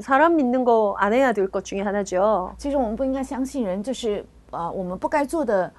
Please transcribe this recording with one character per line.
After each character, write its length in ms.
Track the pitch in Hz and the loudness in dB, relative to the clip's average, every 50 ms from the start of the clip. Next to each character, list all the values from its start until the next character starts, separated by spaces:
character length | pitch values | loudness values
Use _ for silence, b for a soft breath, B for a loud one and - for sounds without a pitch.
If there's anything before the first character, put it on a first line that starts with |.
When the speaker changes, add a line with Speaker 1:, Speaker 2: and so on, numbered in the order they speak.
Speaker 1:
사람 340 | 214 - 269 269 302 339 339 | -2 2 4 6 6 6 6
믿는 280 | 320 277 247 240 262 254 | 4 2 2 2 2 4
거 300 | 240 233 220 220 202 196 - | 4 4 4 4 2 0 0
안 140 | - 202 214 | 0 2 4
해야 200 | 254 269 254 226 | 4 4 2 2
될 160 | 202 190 190 | 2 0 0
것 160 | - 196 185 | -2 -4 -6
중에 180 | - 196 196 196 | -6 -6 -4 -4
하나죠. 680 | 208 190 208 202 202 185 180 190 214 214 180 185 190 - - | -2 -2 -2 -2 -2 0 2 2 2 2 2 0 -4 -8 -8
Speaker 2:
其 100 | - 285 | -6 -4
实 80 | 277 | -2
我 60 | 285 254 | 0 0
们 140 | 214 220 | -2 -2
不 80 | 214 269 | -2 -2
应 80 | 262 262 | -2 -2
该 100 | 277 262 | -4 -4
相 240 | 262 285 226 269 | -6 -6 -6 -6
信 180 | 262 - 285 240 | -4 -4 -4 -4
人， 180 | 190 180 196 208 | -2 -2 -4 -4
就 100 | 269 247 | -6 -6
是， 320 | - - 220 208 180 - - - - - - - | -4 -4 -4 -4 -4 -6 -10 -16 -20 -18 -12 -8
呃， 180 | 143 170 170 | -6 -6 -6
我 120 | - 196 185 | -6 -6 -6
们 120 | 175 180 190 | -6 -6 -4
不 100 | - 311 | -4 -2
该 160 | - 302 285 | 0 0 0
做 200 | 262 - 339 294 | 0 -2 -2 0
的 280 | 233 226 190 180 156 - | 2 2 2 0 0 -4